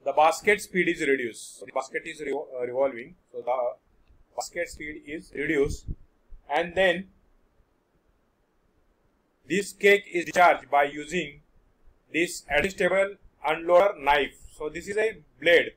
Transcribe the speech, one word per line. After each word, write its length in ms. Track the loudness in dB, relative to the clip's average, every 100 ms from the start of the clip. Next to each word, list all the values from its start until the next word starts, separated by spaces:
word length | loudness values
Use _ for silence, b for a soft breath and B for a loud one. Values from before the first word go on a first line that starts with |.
the 80 | -2
basket 480 | 2 4 4 0 0
speed 280 | 0 -2 -2
is 120 | -2
reduced. 580 | 0 0 -2 -10 -18 -18
So 80 | -8
the 60 |
basket 300 | -8 -6 -10 -10
is 140 | -12
revo-, 260 | -8 -8 -8
uh, 120 | -8 -6
revolving. 480 | -2 -2 -2 -16 -20 _
So 80 | -12
the 180 | -4 -2 -4 -6 _ _ _ _ _ -12
basket 320 | -12 -8 -10
speed 340 | -10 -14 -14 -14
is 260 | -14 -12
reduced. 520 | -8 -4 0 -2 -4 -10 -12 -14 _ _ -20 _
And 260 | -4 -2
then 340 | 0 2 2 -6 _ _ _ _ _ _ _ _ _ _ _ _ _ _ _ _ _ _ _ _ _ _ _ _
this 240 | -4 -4
cake 320 | 0 4 4 2
is 120 | -6 -2
discharged 440 | 6 6 6 2
by 140 | 2
using 560 | 2 -2 -6 -6 -6 -12 _ _ _ _ -20 _ _
this 320 | -4 -4 -6 -2
adjustable 680 | 0 0 0 0 2 -2 -4 -20 _ -4
unloader 500 | -4 4 6 6 2
knife. 400 | 2 2 2 -6 -20 -10
So 120 | -10
this 200 | -10 -8
is 80 | -2
a 220 | -2 -4 _ _
blade. 320 | 4 4 4